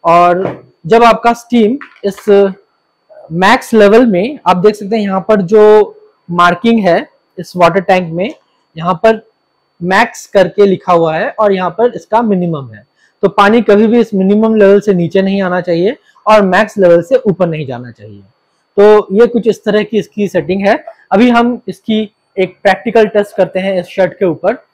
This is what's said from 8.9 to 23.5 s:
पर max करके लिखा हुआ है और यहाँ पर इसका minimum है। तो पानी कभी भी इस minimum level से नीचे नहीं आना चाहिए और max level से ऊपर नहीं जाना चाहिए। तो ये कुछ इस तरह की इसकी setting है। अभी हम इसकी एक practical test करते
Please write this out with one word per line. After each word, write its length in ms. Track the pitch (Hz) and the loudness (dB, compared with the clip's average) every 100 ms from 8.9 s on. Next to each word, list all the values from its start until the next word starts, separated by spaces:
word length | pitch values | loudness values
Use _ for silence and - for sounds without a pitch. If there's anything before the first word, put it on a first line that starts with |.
पर 340 | 180 226 220 _ _ _ _ _ _ | 0 0 0 _ _ _ _ _ _
max 440 | 170 196 226 - - | -4 -2 -2 -8 -4
करके 380 | 202 175 180 202 | 0 0 2 0
लिखा 280 | 185 - | 0 0
हुआ 220 | 180 165 160 | 0 0 -4
है 140 | 226 - | -6 -2
और 120 | 214 | -2
यहाँ 180 | 190 180 | -2 -4
पर 260 | 165 240 175 | -2 -4 -4
इसका 260 | _ 220 | _ -4
minimum 520 | 233 190 175 156 127 | -2 -2 -4 -6 -12
है। 180 | 107 _ _ _ _ | -20 _ _ _ _
तो 80 | 190 | -4
पानी 320 | - 202 226 | 0 2 2
कभी 260 | 220 202 220 | 2 2 2
भी 120 | 240 | 0
इस 140 | 226 | 0
minimum 420 | 190 190 208 220 220 | -2 0 0 0 2
level 240 | 196 202 | 4 2
से 140 | 208 | 2
नीचे 280 | 185 170 190 | -2 -2 -2
नहीं 200 | 190 196 | -2 -2
आना 200 | 185 180 | -4 -4
चाहिए 360 | 175 170 185 294 _ _ - | -4 -2 -2 -6 _ _ 0
और 140 | 214 | 2
max 360 | 190 185 208 - | 2 0 -2 0
level 240 | 180 170 | 2 2
से 140 | 165 262 | 2 -2
ऊपर 320 | 220 165 175 | -2 -2 -4
नहीं 180 | 156 135 | -4 -10
जाना 240 | 123 123 | -12 -14
चाहिए। 300 | 113 107 101 98 _ _ _ _ - | -20 -20 -20 _ _ _ _ _ 2
तो 300 | 208 214 - | 4 4 2
ये 160 | 196 240 | 0 0
कुछ 200 | 240 220 | 0 -4
इस 160 | 196 | -4
तरह 200 | - 208 | -4 -4
की 160 | 208 214 | -2 -6
इसकी 280 | - - 202 | -6 -8 -4
setting 400 | 185 147 190 196 | -4 -4 -2 0
है। 180 | 262 - - _ | -2 -4 -20 _
अभी 180 | 196 247 | 0 2
हम 320 | 240 240 247 - | 2 -2 -4 -12
इसकी 440 | 185 - 214 208 _ _ - | -14 -6 -6 -6 _ _ -6
एक 200 | 185 - | -6 -2
practical 440 | 202 190 233 226 214 | -2 -2 0 0 2
test 280 | 208 202 - | 0 -4 -4
करते 220 | 180 | -4